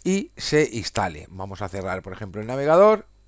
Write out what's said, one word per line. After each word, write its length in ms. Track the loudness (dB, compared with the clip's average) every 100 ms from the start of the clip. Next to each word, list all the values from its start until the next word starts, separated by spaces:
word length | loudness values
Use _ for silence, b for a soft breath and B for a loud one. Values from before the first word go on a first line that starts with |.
y 280 | -2 -2 -4 -10
se 320 | 0 2 2
instale. 540 | -2 -6 -2 -4 -6 -16
Vamos 320 | -14 -12 -10
a 80 | -8
cerrar, 320 | -6 -6 -6
por 100 | -8
ejemplo, 300 | -12 -12 -10
el 60 | -8
navegador. 600 | -2 4 8 8 6 -2 _